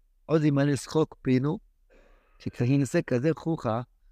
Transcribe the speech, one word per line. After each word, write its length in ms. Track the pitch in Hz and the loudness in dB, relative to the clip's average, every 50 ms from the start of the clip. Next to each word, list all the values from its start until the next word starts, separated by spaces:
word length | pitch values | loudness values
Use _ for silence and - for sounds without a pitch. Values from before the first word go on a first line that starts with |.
| _ _ _ _ _ | _ _ _ _ _
עוד 160 | - 151 165 151 | 0 0 2 2
אם 160 | 156 139 139 | 2 2 2
אני 160 | 143 147 143 | 2 2 0
אשחוק 420 | 127 - - - 156 156 - - _ - | -2 -4 -2 -2 -2 -2 -2 -4 _ -2
פינו, 360 | 131 127 127 131 147 165 220 - _ _ _ _ _ _ - - _ - _ _ _ _ - | 2 2 2 2 0 -4 -6 -10 _ _ _ _ _ _ -20 -20 _ -20 _ _ _ _ -12
שכנראה 640 | - - - - 120 120 139 139 139 120 - 170 160 | -12 -10 -6 -2 0 2 2 2 2 0 0 -2 0
כזה 240 | - 131 120 123 160 156 | 0 0 0 0 0 -2
חוכה, 440 | - - 160 165 - - 120 110 117 127 - _ _ _ _ | -2 -4 -6 -4 -4 -4 -4 -4 -4 -6 -10 _ _ _ _